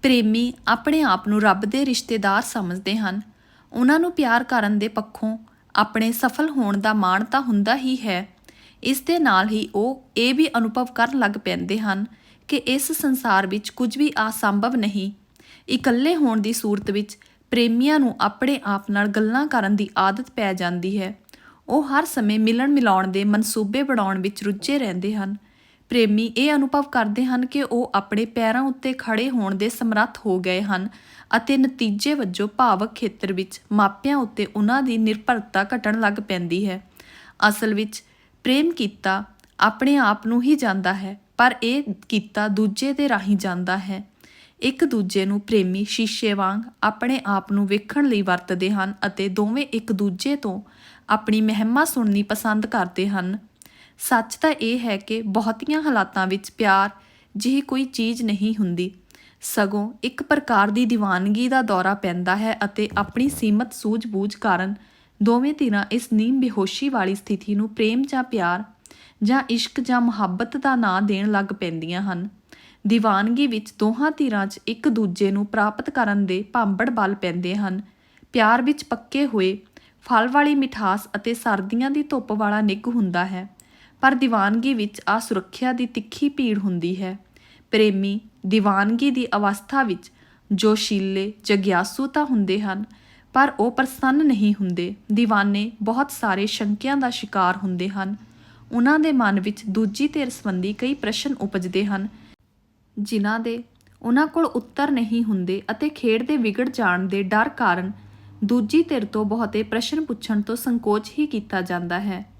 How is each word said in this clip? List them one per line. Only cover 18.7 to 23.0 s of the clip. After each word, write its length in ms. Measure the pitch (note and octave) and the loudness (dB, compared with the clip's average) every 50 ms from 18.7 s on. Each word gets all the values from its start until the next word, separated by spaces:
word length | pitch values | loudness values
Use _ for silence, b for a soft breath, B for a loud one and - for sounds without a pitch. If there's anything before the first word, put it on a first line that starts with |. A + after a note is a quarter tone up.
| G3+ G3 G3+ - | -4 -4 -2 -2
ਨਾਲ 180 | G3+ G3+ G3+ G#3 | 0 0 0 0
ਗੱਲਾਂ 380 | G3+ G#3+ A3 G#3+ A3+ B3+ D4 | 0 0 0 2 2 0 0
ਕਰਨ 300 | D4+ - A#3+ G3+ G3 G#3 | 0 0 0 2 2 2
ਦੀ 120 | G3 G#3 G3 - - | 0 0 -2 0 0
ਆਦਤ 320 | F#3+ F#3+ G3 G#3+ B3+ - | 2 2 0 -2 -8 -10
ਪੈ 220 | - - A3 G3 F#3+ | -6 -4 -2 -2 -2
ਜਾਂਦੀ 480 | F#3 F#3 F3 F3 F3+ E3+ F#3+ G3+ G#3 F#3+ | -2 -2 -4 -4 -4 -4 -4 -4 -4 -4
ਹੈ। 120 | F#3+ G#3 - _ B B B B B B B B - | -6 -8 -12 _ B B B B B B B B 0
ਉਹ 160 | A#3 D4 D4+ | 0 0 0
ਹਰ 200 | C#4 C#4 C#4 D#4+ | 2 0 0 0
ਸਮੇਂ 340 | E4 - - A3+ G#3 G#3 A3 | 0 -2 -2 0 2 2 2
ਮਿਲਣ 300 | A3 A3 A3+ A#3 B3+ C#4 | 4 2 2 2 2 2
ਮਿਲਾਉਣ 360 | D4 C#4+ B3 A3 F#3+ F#3+ | 4 4 4 4 4 4